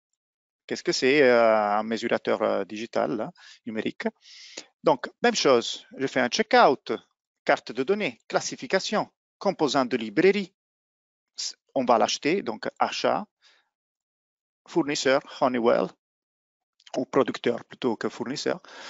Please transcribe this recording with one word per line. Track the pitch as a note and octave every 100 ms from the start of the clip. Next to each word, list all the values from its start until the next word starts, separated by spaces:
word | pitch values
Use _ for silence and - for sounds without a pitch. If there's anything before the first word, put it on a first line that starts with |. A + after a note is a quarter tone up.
| _ _ _ _ _ _ -
Qu'est-ce | A2+
que | -
c'est ? | E3 C3 D3+
Euh, | B2+ A#2+ A#2 A2 G#2 G#2
un |
mesurateur, | A2 A2+ A#2 A2+ - G#2+
euh, | G#2+ G2+ G2
digital, | G#2+ A#2 G#2+ A2 A#2+
hein, | C3+ - - - -
numérique. | A2 - - A3 - - - - - - _
Donc, | - C#3+ - -
même | A#3+ A3
chose, | D3+ B2 A2 - - -
je | C3+
fais | C3+
un | B2
checkout, | - - B3 F#3 C3 - A2 _ _ _ _ -
carte | C#3+ -
de | A#2+
données, | C3+ G#3 F3 A#2 -
classification, | F#3 - - B2+ F#3+ - G#3+ D3+ _ _ -
composant | G3+ F3+ D3 C#3 B2
de | B2+
librairie. | A2 G#2 F#3 G3+ F#3 _ _ _ _ _ _ _ _ -
S-, | - - _ C3+
on | B2
va | A#2
l'acheter, | A2 - C#3+ G3
donc | - A2 A#2+ -
achat, | A2+ - B2 C3+ G#3+ _ _ _ _ _ _ _ _ _ _ _ _ _ -
fournisseur, | E3+ C#3+ D3 C3+ C#3 - -
Honeywell, | C3 B2 A#2 - - - _ _ _ _ _ _ _ _ _ -
ou | C3
producteur | C#3 B2+ A#2 A#2+ A#2
plutôt | - - B2+ G#2+
que | A2
fournisseur. | - A#2 D3 - B2+ - -